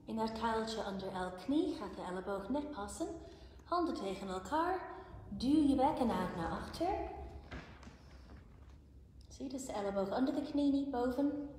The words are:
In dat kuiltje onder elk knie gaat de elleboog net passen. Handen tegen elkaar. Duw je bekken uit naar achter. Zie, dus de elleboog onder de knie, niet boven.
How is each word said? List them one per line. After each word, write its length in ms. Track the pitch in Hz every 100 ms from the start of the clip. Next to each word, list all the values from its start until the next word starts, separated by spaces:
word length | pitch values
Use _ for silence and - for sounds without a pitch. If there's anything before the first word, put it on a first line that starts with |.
In 120 | - 220
dat 160 | 220
kuiltje 540 | 226 226 226 220 220 202
onder 260 | 196 190
elk 260 | 185 180 185
knie 360 | - 294 370
gaat 220 | - 202 -
de 60 |
elleboog 460 | 175 185 185 196 196
net 220 | 277 -
passen. 360 | 196 208 - 359 - - - - -
Handen 300 | - 349 320
tegen 340 | - 196 190 196
elkaar. 520 | 190 190 302 349 370 - - - - -
Duw 400 | 202 247 311 277
je 60 |
bekken 360 | 254 269 311 233
uit 260 | 185 185 175
naar 140 | 165
achter. 600 | 165 - - 349 370 - - - - - - - - - - - - - - - - - - - - - - -
Zie, 200 | - 269
dus 180 | 269 -
de 60 |
elleboog 440 | 208 202 196 196 254
onder 180 | 269
de 160 | 302 -
knie, 220 | 285 285
niet 180 | 277 277
boven. 580 | 247 247 247 285 - -